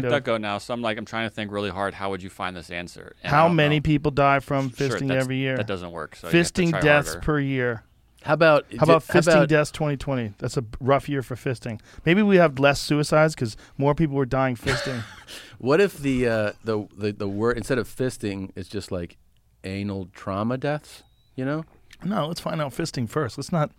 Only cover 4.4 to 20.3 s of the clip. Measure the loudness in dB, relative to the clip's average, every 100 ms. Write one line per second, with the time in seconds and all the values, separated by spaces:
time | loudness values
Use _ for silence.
4.4 | 0 -2 -4 -4 -2 -2 -2 -2 -2 -2
5.4 | -2 -4 -4 -6 -8 -10 -12 -12 0 2
6.4 | 2 0 0 2 4 4 2 -4 -2 0
7.4 | 0 -2 -2 -4 -10 _ _ _ -2 4
8.4 | 6 4 2 2 6 6 6 2 6 6
9.4 | 6 4 2 -2 -4 -2 -4 -4 -4 -6
10.4 | -6 -4 -6 -4 2 2 2 -4 -6 -6
11.4 | -6 -6 -6 -10 -12 -2 2 4 6 6
12.4 | 6 6 4 4 2 0 4 4 4 2
13.4 | -6 -6 -14 -2 0 2 0 0 0 0
14.4 | 0 -2 -2 -2 -4 -8 -10 -16 -18 -18
15.4 | -18 -6 2 4 2 0 -2 0 2 2
16.4 | 0 -4 -4 -4 -4 -6 -6 -4 -4 -2
17.4 | 0 0 -2 -2 -2 -4 -6 -4 -6 -6
18.4 | -8 -10 -10 -10 -8 -8 -8 _ _ _
19.4 | _ _ -10 -6 -6 -8 -10 -12 -6